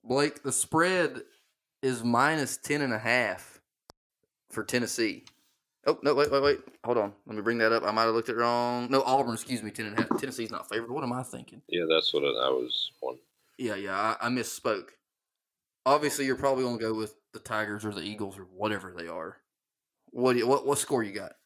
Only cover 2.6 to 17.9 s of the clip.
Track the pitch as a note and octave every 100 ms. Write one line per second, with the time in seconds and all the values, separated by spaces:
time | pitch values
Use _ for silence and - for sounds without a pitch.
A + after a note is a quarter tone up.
2.6 | - D3 C#3 A2 A2+ B2 A2 F2+ - -
3.6 | _ _ _ - _ _ _ _ _ -
4.6 | G#2+ B2 A2+ - A2 - - _ _ _
5.6 | _ _ - - C#3 C#3 D3 C3+ C#3+ C3
6.6 | - _ - A#2+ G#2 G#2 - G#2+ G#2 A#2
7.6 | A2 A2+ - A2 A2+ A2+ A2+ A#2 A#2+ A#2+
8.6 | A#2+ B2 A#2+ C3+ B2+ C3 B2 A#2 - A#2+
9.6 | G#2+ - G#2+ G#2 - - C3+ B2 A2 G#2+
10.6 | - A2 A#2 C#3 C3 B2+ C3 - - -
11.6 | - F2 D#2+ D#2+ - D2 C#2+ A#1 C2 B1+
12.6 | B1 - - _ C2+ B1+ _ _ _ -
13.6 | B2 G2 G2 F#2+ G#2+ A2 A#2+ B2 A2+ -
14.6 | B2+ G2+ - _ _ _ _ _ _ _
15.6 | _ _ B2+ D3 D3 - C3+ B2 C#3 C3
16.6 | B2+ A#2 A2+ A2 G#2+ - _ - - A2
17.6 | G#2 G#2 G#2+